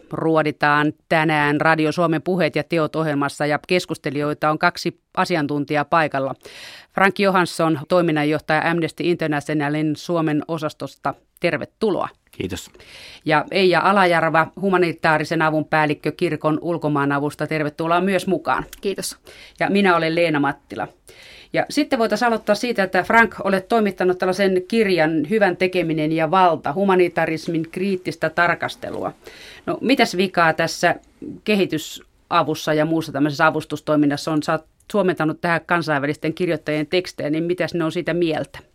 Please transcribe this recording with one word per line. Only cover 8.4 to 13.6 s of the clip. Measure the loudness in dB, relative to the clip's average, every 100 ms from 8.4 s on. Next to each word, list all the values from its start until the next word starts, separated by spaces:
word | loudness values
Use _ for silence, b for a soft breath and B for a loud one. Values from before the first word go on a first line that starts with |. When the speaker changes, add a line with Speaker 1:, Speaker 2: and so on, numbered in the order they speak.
| -2 0 0
Speaker 1:
Amnesty | 0 -2 -2 -2
Internationalin | 0 -2 -2 -2 -2 -2 -2 -2 -4
Suomen | -4 -2 0 -2 -4
osastosta, | -6 -6 -8 -14 -8 -6 -6 _ _
tervetuloa. | -2 -2 -6 _ -2 -2 -4 -10 _
Speaker 2:
Kiitos. | -10 -8 -8 -12 -20 B B B B
Speaker 1:
Ja | 0 0 2
Eija | 2